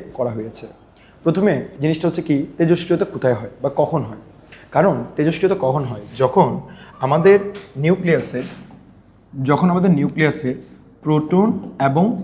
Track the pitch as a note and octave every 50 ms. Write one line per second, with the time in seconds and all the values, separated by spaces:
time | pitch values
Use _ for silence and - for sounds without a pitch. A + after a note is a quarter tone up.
0 | - - - - B2 A#2+ A2 A2+ A2 A2+ - - A2+ - - - - _ _ _
1 | - - _ - - E3 D#3+ F#3+ G3+ G3+ D#3 C3 - - - - C#3 D#3 E3 D#3+
2 | - E3+ F3 F3 - - D3 C#3 D3+ - - - E3+ D#3+ F3 F3 - - F3 D#3+
3 | G3 - - C3 - B2+ A#2+ G#2+ A#2 - - - - C#3+ - - D3 - E3 D3+
4 | A#2 G#2+ G#2+ G#2 - - - - - - - - - - - C#3 E3+ G3+ D3+ A#2+
5 | A#2+ - - - D3+ D#3+ D#3+ - F#3+ F#3 F#3+ - C3 C3 C3+ D3+ C#3 A#2+ A2+ G#2
6 | G#2 - - - C3 B2+ - F#3+ D#3+ B2 - - - - - - - - - -
7 | C3 C3+ D3 E3+ E3 G3 G3+ G3 G3 - - - - - - C3+ D3 E3 F#3+ F#3
8 | F3 F3 D#3 C3 A#2 - - B2 C3+ - - - - - - - - - - -
9 | - _ - _ _ _ - C#3 C3 C3+ D3 C#3 F3+ F3+ F3 F3+ F3+ G3 E3 C#3
10 | C#3+ - - D#3 D#3 D3 - - B2+ B2+ B2+ - - - - - - - - -
11 | - D3+ D#3 D3+ D3+ - F3 F#3 G#3 A3+ - - - - - - C3+ C#3 C3+ D#3+
12 | F#3 A#3 G3+ F3+